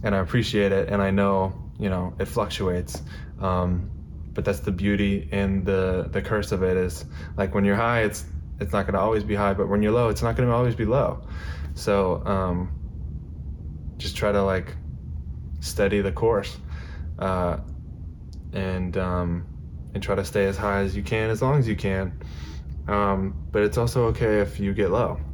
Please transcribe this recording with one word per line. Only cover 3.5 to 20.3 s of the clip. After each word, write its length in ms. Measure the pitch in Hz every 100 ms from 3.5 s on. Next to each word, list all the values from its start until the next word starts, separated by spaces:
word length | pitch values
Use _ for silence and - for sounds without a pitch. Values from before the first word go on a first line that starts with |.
| 90 90 90 - - - - -
but 120 | -
that's 160 | - 98
the 100 | -
beauty 580 | 92 101 101 101 98 80
and 320 | 101 98 98
the, 440 | 92 95 95 92 82
the 100 | 98
curse 300 | 98 107 98
of 100 | 98
it 140 | 92 92
is, 280 | 92 80 - - - -
like, 180 | 98
when 100 | 104
you're 120 | 101 101
high, 260 | 117 117
it's, 220 | 107 - - - - -
it's 120 | -
not 140 | 104 95
gonna 140 | 98
always 240 | 104 110
be 100 | 107
high, 200 | 101 101
but 140 | 98 95
when 140 | 104
you're 100 | 107
low, 160 | 117 117
it's 140 | 107
not 140 | 117 117
gonna 180 | 123
always 200 | 117 123
be 100 | 120
low. 380 | 107 131 98 - - - - - -
So, 500 | - - 101 92 87 98
um, 440 | 98 92 90 92 - - - - - - - - - - - - -
just 200 | - -
try 140 | 107
to, 120 | 101
like, 340 | 98 92 - - - - - - - - - -
steady 400 | - - 101 101
the 120 | 98
course, 440 | - 113 110 101 - - - - - - -
uh, 400 | 95 92 90 82 - - - - - - - - -
and, 440 | - 92 92 92 87
um, 500 | 90 90 87 85 87 - - - -
and 80 | 101
try 120 | 95
to 100 | 98
stay 220 | -